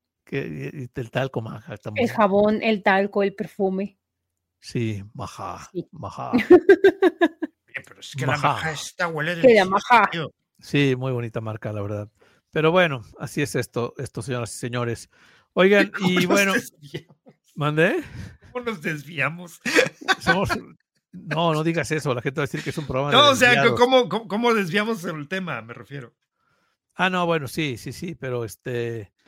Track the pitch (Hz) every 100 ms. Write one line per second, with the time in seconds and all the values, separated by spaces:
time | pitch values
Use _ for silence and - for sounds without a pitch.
0 | _ _ - 135 - 151 143 151 123 139
1 | 117 127 135 120 110 110 - 113 117 107
2 | 240 - 202 202 208 214 226 208 202 190
3 | 202 202 202 196 185 - 190 190 202 _
4 | _ _ _ _ _ _ - 123 113 101
5 | 104 - - - 95 90 - 180 - 156
6 | - - 127 240 - 349 - 381 381 -
7 | 370 - 339 - 320 _ _ - - -
8 | - 139 143 143 151 110 160 151 - -
9 | 175 156 156 170 254 214 185 202 - 240
10 | 196 170 139 _ _ _ - 143 139 127
11 | 131 123 117 117 110 110 110 104 101 104
12 | 104 _ _ _ _ 156 156 185 170 127
13 | - - - 160 139 131 - 120 120 -
14 | 123 120 135 123 113 - 123 120 120 110
15 | - _ _ _ _ 180 190 202 202 -
16 | 185 180 180 202 196 190 - _ 147 165
17 | - _ _ _ _ - 147 156 180 330
18 | 269 - - - - - 240 185 165 151
19 | 143 156 135 170 175 - 240 320 - -
20 | - 392 - 359 202 339 - - _ _
21 | _ 185 180 156 170 156 160 165 135 156
22 | 143 120 143 147 139 156 143 160 139 131
23 | 143 254 294 262 247 233 233 - 247 262
24 | 190 208 214 208 240 226 180 202 220 220
25 | 180 156 143 190 175 120 110 117 117 139
26 | 117 _ _ _ _ _ _ _ _ -
27 | 185 185 175 165 131 - 147 113 131 -
28 | 175 - 131 123 113 - 135 120 117 113
29 | 98 _